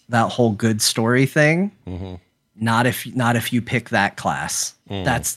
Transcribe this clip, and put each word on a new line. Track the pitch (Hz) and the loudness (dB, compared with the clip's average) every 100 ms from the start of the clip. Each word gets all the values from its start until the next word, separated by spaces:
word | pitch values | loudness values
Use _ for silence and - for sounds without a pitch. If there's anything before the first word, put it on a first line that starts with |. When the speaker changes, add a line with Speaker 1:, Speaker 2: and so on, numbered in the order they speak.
Speaker 1:
<laughs> | - | -2
that | 117 104 | 0 2
whole | - 117 | 2 0
good | 101 113 107 | 2 0 2
story | - - 113 123 135 | 0 0 2 2 2
thing, | 156 151 165 202 _ 90 | 4 4 2 -2 _ -12
Speaker 2:
Mm-hmm. | 90 95 90 _ _ _ 104 | -10 -10 -12 _ _ _ -4
Speaker 1:
not | 113 113 123 | 0 2 2
if, | - 123 127 | 0 -6 -2
not | 120 117 | 0 0
if | - | 0
you | 120 | -2
pick | 117 123 - | -2 -4 0
that | 110 101 - | 2 2 0
class. | 95 69 76 - - _ - | -4 -4 -4 -6 -8 _ -10
Speaker 2:
Mm. | 98 92 | -4 -2
Speaker 1:
That's, | 120 - | -2 -4